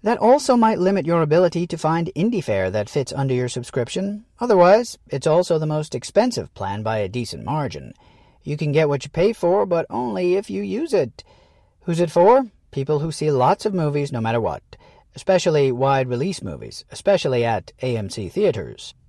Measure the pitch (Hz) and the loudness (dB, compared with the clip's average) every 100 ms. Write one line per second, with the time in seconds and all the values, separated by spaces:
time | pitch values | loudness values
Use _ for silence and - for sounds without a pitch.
0 | 202 240 220 277 277 247 220 202 180 202 | 0 2 4 4 4 4 4 4 2 0
1 | 151 170 156 160 180 170 170 170 156 165 | 0 0 4 4 4 0 -4 -4 -2 0
2 | 170 - 202 233 139 101 95 104 101 - | -2 -2 -2 -2 -2 0 0 -2 -2 -4
3 | 131 - 135 127 123 - 120 - 117 - | -4 -4 -2 0 -2 -6 -6 -6 -4 -4
4 | 196 208 - _ 247 202 175 208 240 - | -6 -8 -14 _ 2 6 6 6 2 -10
5 | _ 139 160 160 180 160 156 151 156 131 | _ -4 2 2 2 0 0 -4 -4 -8
6 | - - 247 240 87 - 98 101 110 110 | -2 0 0 -2 -8 -8 -6 -4 -2 -2
7 | 98 113 117 73 57 151 143 73 64 - | -2 -4 -8 -10 -6 -4 -4 -8 -16 -20
8 | _ _ _ _ - 147 151 143 151 143 | _ _ _ _ -10 -6 0 2 2 0
9 | 139 - 190 226 170 190 196 170 - 220 | -4 0 0 2 2 2 2 0 -2 -4
10 | 247 202 180 185 220 196 202 196 330 220 | -4 -2 0 0 -2 -8 -6 -6 -2 0
11 | 127 - - _ _ _ _ _ - 165 | -2 -6 -20 _ _ _ _ _ -6 -2
12 | 175 175 180 254 247 _ _ - 135 151 | 0 4 6 6 2 _ _ -8 -2 -2
13 | 160 156 151 139 127 190 214 185 156 147 | -2 -4 0 2 4 2 0 -2 -2 -2
14 | 143 127 113 117 101 71 _ - - _ | -4 -4 -2 0 -2 -6 _ -20 -20 _
15 | _ - - 185 180 156 139 123 135 135 | _ -14 0 2 4 2 2 2 2 2
16 | 127 123 165 190 - 71 55 - - - | 0 -2 -4 -6 -10 -12 -12 -16 -18 -6
17 | - 196 156 127 117 113 - - 131 117 | 0 2 2 0 0 -2 -6 -10 -6 -4
18 | 101 - 95 - 202 107 80 50 - - | -6 -8 -8 0 0 0 -8 -14 -18 -20